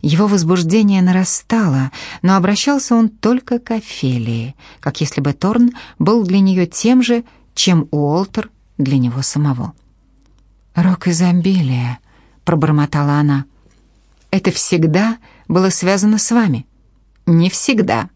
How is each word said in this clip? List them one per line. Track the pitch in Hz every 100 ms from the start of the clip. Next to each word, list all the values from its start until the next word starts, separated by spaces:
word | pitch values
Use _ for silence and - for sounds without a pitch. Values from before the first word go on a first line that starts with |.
Его | - 160 208
возбуждение | 202 160 180 165 202 208 196
нарастало, | 180 185 185 - - 226 202 135 131 - - -
но | 180 190
обращался | 185 208 - 285 269 233
он | 226
только | 214 214 247 - 240
к | 240
Офелии, | 226 - - 135 123 113 113 117 - - -
как | - -
если | 147 -
бы | 139
Торн | 139 185 226 240 240 - -
был | 175 226
для | 190 196
неё | 190 185 175
тем | - 220 254
же, | 247 240 233 _ _
чем | - - 170 156
Уолтер | 151 147 156 196 - - _ _ -
для | 135 135
него | 123 120
самого. | 131 147 147 123 - - _ _ _ _ _ _ _ _ _
«Рок | - 175 180 180
изобилия», | 165 180 175 175 190 139 123 123 120 _ _ _ _
пробормотала | - 160 156 151 147 151 143 147
она. | 147 139 139 _ _ _ _ _ _ _ _
«Это | 196 196
всегда | - - 175 165 160 220 226 - _ _
было | 170 185
связано | 185 175 196 208 214
с | -
вами?» | 233 214 123 - _ _ _ _ _ -
«Не | 165 175
всегда. | - - 247 - 113 175